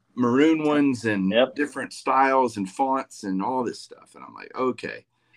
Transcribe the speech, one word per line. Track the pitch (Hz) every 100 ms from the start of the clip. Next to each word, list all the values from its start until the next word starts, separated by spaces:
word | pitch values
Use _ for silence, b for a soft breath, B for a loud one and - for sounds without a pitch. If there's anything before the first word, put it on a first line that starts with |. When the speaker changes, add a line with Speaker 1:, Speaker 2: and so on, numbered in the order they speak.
| _
Speaker 1:
maroon | - 123 123 156 160
ones | 151 147 143 123
and | 113 104 95
Speaker 2:
Yep. | 110 131
Speaker 1:
different | 139 143 143 123
styles | - - 131 135 135 123 107
and | 95
fonts | - 135 135 135 -
and | 101 95
all | 95 127
this | 117 -
stuff. | - - -
And | -
I'm | 65
like, | - 50
"Okay, | - 127 120 67 55 - _ B